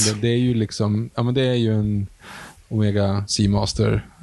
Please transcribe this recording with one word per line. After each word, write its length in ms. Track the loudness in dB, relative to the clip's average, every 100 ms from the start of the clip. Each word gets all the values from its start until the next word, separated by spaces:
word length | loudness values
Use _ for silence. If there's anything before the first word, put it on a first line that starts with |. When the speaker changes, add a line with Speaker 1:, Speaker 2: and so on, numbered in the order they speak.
Speaker 1:
Komplett. 180 | 0 0
Speaker 2:
Det 60 | 0
är 80 | 0
ju 160 | 0
liksom, 560 | 0 -2 -2 -2 0 -2
ja, 80 | -4
men 120 | -2
det 80 | 0 0
är 80 |
ju 200 | 2 2
en 320 | 2 0 -2 -4 -10 -20 -20 -20 -20 -6
Omega 560 | 0 2 2 0 0 -2
Seamaster, 800 | 2 4 4 0 0 0 0 -4 -8